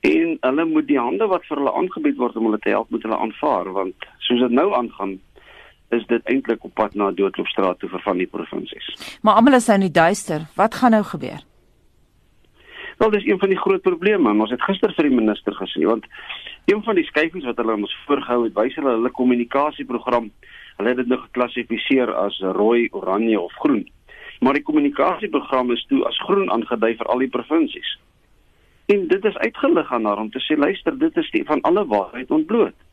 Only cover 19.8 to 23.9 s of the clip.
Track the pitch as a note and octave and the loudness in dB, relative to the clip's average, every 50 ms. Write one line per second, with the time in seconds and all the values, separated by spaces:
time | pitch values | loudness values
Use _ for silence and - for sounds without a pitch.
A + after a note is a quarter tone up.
19.8 | C#3 B2 B2 A#2 - B2+ B2 A#2+ A#2 G#2 _ _ - - - - - - - - | -10 -6 -6 -6 -2 0 0 0 -2 -2 _ _ -20 -20 -20 -20 -20 -20 -10 -4
20.8 | G2 A#2 B2 B2 B2 A#2+ B2 A#2+ - - _ B2 B2 A#2 - B2 A#2 - A#2 A2 | -2 0 0 0 0 -2 -2 -2 -4 -10 _ -2 -2 -2 -2 -8 -6 -6 -6 -6
21.8 | - - C#3 C3 B2 A#2 - - F#2 G2+ - - F#2+ F#2 F2+ F#2 G#2 A2 A#2+ A#2+ | 0 2 2 2 2 2 0 -2 -2 -2 -4 -4 -4 -4 0 2 2 4 4 4
22.8 | A#2 G#2+ - - - F2+ F#2+ G2+ A2+ A2+ A2 G2+ E2+ E2+ - - A2+ C#3+ C#3+ G#2 | 2 0 -4 -6 -4 -2 -2 0 2 2 2 0 0 -4 -8 -4 0 0 0 0
23.8 | F2 - | -2 -6